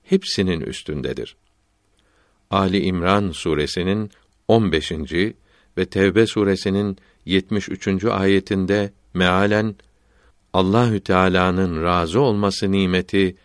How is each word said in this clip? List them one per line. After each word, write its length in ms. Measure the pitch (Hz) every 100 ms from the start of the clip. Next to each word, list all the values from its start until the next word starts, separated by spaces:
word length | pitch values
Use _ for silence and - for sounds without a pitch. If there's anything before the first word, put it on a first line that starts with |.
hepsinin 580 | - 190 - - 92 82
üstündedir. 760 | 65 - - 73 64 64 57 - _ _ _ _ _ _ _ _ _ _ _
Ali 320 | 98 95 98
İmran 480 | 92 90 87 101 98
suresinin 800 | 78 85 73 73 90 90 104 107 _ _ _ -
on 240 | 113 101
beşinci 600 | 80 - 78 73 85 107 - _ _ _ -
ve 80 | 92
Tevbe 400 | 95 98 98 113
suresinin 680 | 110 98 95 101 98 101 95 _ _
yetmiş 440 | - 95 - 104 -
üçüncü 400 | - 101 95 110
ayetinde 840 | 101 98 98 - 95 92 101 101 - _
mealen, 600 | 92 90 92 104 107 110 - _ _ _ _ _ _ _
"Allahü 480 | 92 95 113 120 104
Teala'nın 840 | - 92 92 92 92 90 92 80
razı 380 | 87 87 82 104
olması 520 | 139 104 101 - 98
nimeti 640 | 98 92 92 90 98 92 -